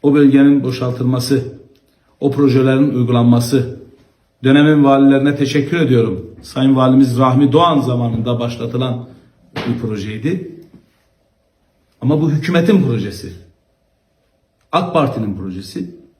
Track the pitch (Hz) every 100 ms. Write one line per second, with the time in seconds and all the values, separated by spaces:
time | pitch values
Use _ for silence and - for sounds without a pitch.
0 | 143 143 139 139 139 143 127 123 127 120
1 | 123 127 117 135 - - _ _ _ _
2 | _ _ 143 139 139 127 131 131 143 123
3 | 120 123 120 120 120 135 - - - _
4 | _ _ _ _ 127 143 147 151 139 135
5 | 139 135 143 143 135 147 139 170 143 120
6 | 107 92 - - - 131 135 131 131 131
7 | 135 120 131 127 143 147 170 147 127 123
8 | 120 113 117 120 120 - 117 123 127 120
9 | - - _ _ _ - 120 117 113 104
10 | 101 110 135 180 - - - - _ _
11 | _ _ _ _ _ _ _ _ _ _
12 | 123 151 156 147 - 175 170 202 131 113
13 | 98 - 95 - - _ _ _ _ _
14 | _ _ _ _ _ _ _ 165 180 165
15 | 139 113 104 95 95 92 98 - 87 -
16 | _